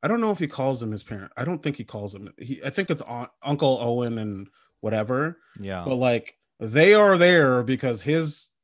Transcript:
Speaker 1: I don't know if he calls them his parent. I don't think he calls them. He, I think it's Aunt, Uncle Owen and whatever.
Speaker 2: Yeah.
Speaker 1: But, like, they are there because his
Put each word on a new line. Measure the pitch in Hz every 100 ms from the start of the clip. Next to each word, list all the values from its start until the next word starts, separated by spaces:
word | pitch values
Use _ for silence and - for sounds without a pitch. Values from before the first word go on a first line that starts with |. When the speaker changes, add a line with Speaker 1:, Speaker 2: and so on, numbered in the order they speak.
Speaker 1:
I | 139
don't | 233
know | 220
if | 202
he | 156
calls | - 135 127
them | 113
his | 107
parent. | - 107 98 -
I |
don't | 131 175
think | 151 -
he |
calls | 110 107 104
them. | 95 98 -
He, | 120 131
I | 139
think | - 190
it's | 151
Aunt, | - 120 123 _
Uncle | 143 143 147 127
Owen | 120 120 120 117
and | 107 98 101 _ _ _
whatever. | 110 110 107 127 156 170 _ -
Speaker 2:
Yeah. | 98 95 87
Speaker 1:
But, | 127
like, | 123 120 - _ _ _
they | 110 123 170
are | 214 208 185
there | 175 175 139 127
because | 117 131 139 113
his | 139 156 160 147 - _